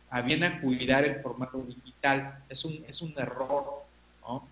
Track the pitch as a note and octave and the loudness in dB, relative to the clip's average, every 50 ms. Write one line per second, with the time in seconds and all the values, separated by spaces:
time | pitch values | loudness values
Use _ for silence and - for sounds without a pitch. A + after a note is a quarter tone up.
0 | - - B2+ B2 A#2+ C3 D#3 D#3+ E3+ F3 E3+ - C#3+ C3 B2+ B2 B2+ B2+ C3 C#3 | -12 -4 -2 0 2 2 4 4 4 2 0 2 2 2 2 2 4 6 6 6
1 | D3 D3 C#3+ - - A#2+ A#2 B2 B2+ - - C3 B2+ B2 A#2+ - - B2+ - - | 6 4 2 -2 -4 -6 -4 -4 -6 -4 -4 -8 -8 -8 -12 -14 -16 -18 -8 0
2 | - C#3 C3+ C3+ C3+ - - - - - C3+ - - D#3+ D#3 D#3 - - C3+ - | 4 4 4 4 0 -4 -10 -12 -14 -12 -8 -6 -6 -6 -6 -8 -10 -10 -10 -8
3 | E3+ D#3+ D3 C#3+ B2 A#2+ B2 B2+ C3 B2+ C#3+ C#3 C3+ - - - - - - - | -8 -6 -4 -4 -4 -4 -2 -4 -2 0 0 0 0 -2 -8 -10 -12 -18 -20 -20
4 | - - - - - A#2 B2 - - - | -20 -20 -20 -16 -10 -8 -8 -8 -8 -12